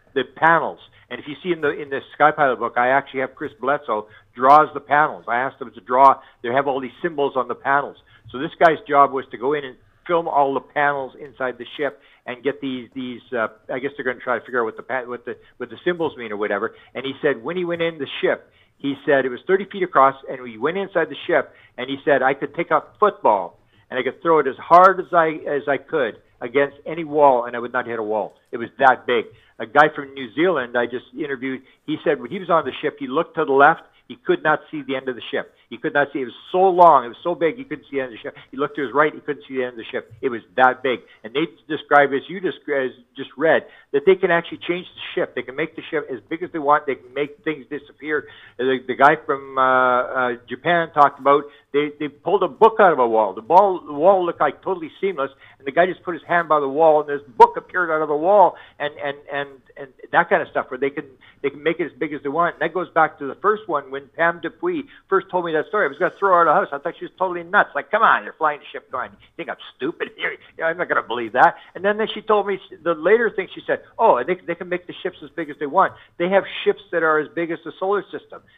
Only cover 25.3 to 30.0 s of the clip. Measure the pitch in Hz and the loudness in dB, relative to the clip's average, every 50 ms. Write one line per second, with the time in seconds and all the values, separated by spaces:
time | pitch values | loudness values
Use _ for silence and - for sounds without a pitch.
25.3 | 151 156 - - 147 139 139 147 139 135 - - 165 156 127 107 95 - _ _ | 0 -4 -6 -4 -4 -4 -2 -2 -4 -4 -4 -4 -4 -2 -2 -2 -4 -8 _ _
26.3 | _ - 127 123 120 139 143 143 - - - 139 156 170 165 147 143 151 147 139 | _ -14 -10 -4 0 0 0 0 -2 -10 -12 -10 -10 -8 -8 -4 2 4 6 6
27.3 | 127 120 120 120 120 120 120 120 120 127 120 117 117 113 107 104 107 107 92 - | 6 4 0 -2 -6 -8 -8 -6 -4 -4 -4 -4 -6 -6 -4 -4 -2 -4 -4 -6
28.3 | - _ _ - - 120 113 107 _ - 139 131 123 123 - - 123 113 101 - | -10 _ _ -12 -10 -10 -10 -8 _ 4 4 4 4 4 0 -2 -2 -2 -2 -4
29.3 | - _ _ _ _ - 113 113 - 147 151 156 151 151 | -12 _ _ _ _ -14 -8 0 4 4 4 4 2 -4